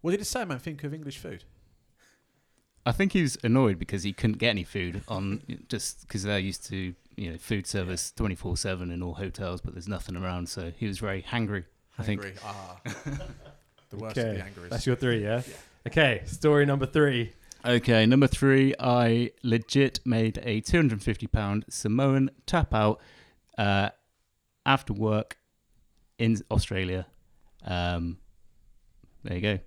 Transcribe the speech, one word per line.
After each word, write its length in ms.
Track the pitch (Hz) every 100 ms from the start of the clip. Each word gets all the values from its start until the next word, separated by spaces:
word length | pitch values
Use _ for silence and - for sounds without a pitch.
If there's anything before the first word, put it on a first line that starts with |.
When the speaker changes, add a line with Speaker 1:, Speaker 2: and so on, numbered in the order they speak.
Speaker 1:
what 100 | 165
did 80 | 202
the 60 | 208
Sandman 340 | 254 202 127
think 240 | 170 143
of 100 | 147
English 240 | 156 143 -
food? 280 | - 82 - _ _ _ _ _ _ _ _ _ _ _ _ _ 120
Speaker 2:
I 60 |
think 220 | 120 196
he 80 | 196
was 160 | 147 -
annoyed 360 | 120 123 123 90
because 240 | - 98
he 80 | 98
couldn't 240 | 95 113 107
get 120 | 117
any 140 | 101 85
food 360 | 101 90 92 -
on, 340 | 101 98 104 - 120 -
<laughs> 40 |
just 380 | 117 - - -
'cause 140 | 104
they're 160 | 101 101
used 260 | 95 87 -
to, 260 | 95 92 87 _ -
you 160 | 87
know, 60 | 82
food 300 | - 104 90
service 440 | 104 90 90 -
twenty-four 460 | - 107 87 92 87
seven 340 | 101 92 90
in 100 | 85
all 120 | 90
hotels, 480 | 78 98 87 95 87
but 120 | -
there's 140 | 90 82
nothing 280 | 95 - 90
around, 320 | 92 90 87
so 220 | - 85 80
he 120 | 107
was 100 | 95
very 220 | 107 95
hangry, 420 | - 120 107 101 87 _ _ -
I 60 |
think. 180 | 107 101
Speaker 1:
Hangry, 160 | 98 98
ah. 340 | 104 101 95 90 117
Speaker 2:
<laughs> 40 | 98 147 139 - - - - _ _ _
Speaker 1:
The 40 | 101
worst 200 | 110 120
Speaker 3:
Okay. 100 | 113
Speaker 1:
of 60 | 95
the 60 |
hangries. 260 | 92 98 87
Speaker 3:
That's 160 | 117 -
your 100 | 123
three, 280 | 127 117
yeah? 180 | 104 117 123
Speaker 1:
Yeah. 60 | - - _ 160
Speaker 3:
Okay, 340 | - 143 107 -
story 360 | - 151 147 143
number 180 | 139 131
three. 480 | 151 147 123 110 - - - 117
Speaker 2:
Okay, 400 | 120 123 113 110
number 220 | 131 135
three, 480 | - 139 135 135 -
I 520 | 127 123 117 117 120 _
legit 580 | 123 113 - 139 135 - 127
made 320 | 113 110 -
a 180 | 120 107
two 160 | - 175
hundred 240 | 147 107
fifty 240 | 120 107 110
pound 380 | - 101 104 -
Samoan 600 | - 110 117 139 135 135 _ -
tap 260 | 175 -
out, 280 | 110 107 107 - - _ _ _ -
uh, 320 | 101 98 101 - _ _ _ _ _ _ -
after 280 | 135 -
work 440 | 104 110 107 - - _ _ _ _ _ _ _ -
in 180 | 113 110 -
Australia. 560 | 104 - 95 92 92 90 _ _ _ _ _ -
Um, 520 | 90 87 87 85 87 - _ - _ _ - _ _ _ -
there 120 | - 90
you 60 |
go. 180 | 101 98